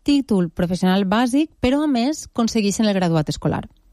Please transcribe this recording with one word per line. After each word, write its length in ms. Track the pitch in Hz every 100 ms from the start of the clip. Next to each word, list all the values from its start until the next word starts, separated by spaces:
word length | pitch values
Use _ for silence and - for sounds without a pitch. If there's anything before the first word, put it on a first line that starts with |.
títol 480 | - 285 254 196 170
professional 560 | - 175 180 185 190 190
bàsic, 460 | 214 254 277 320 _
però, 220 | 247 285
a 40 | 302
més, 380 | 247 254 320 -
aconsegueixen 560 | - 226 233 202 - 214
el 80 | 190
graduat 340 | 175 165 151
escolar. 400 | - 156 - - _ _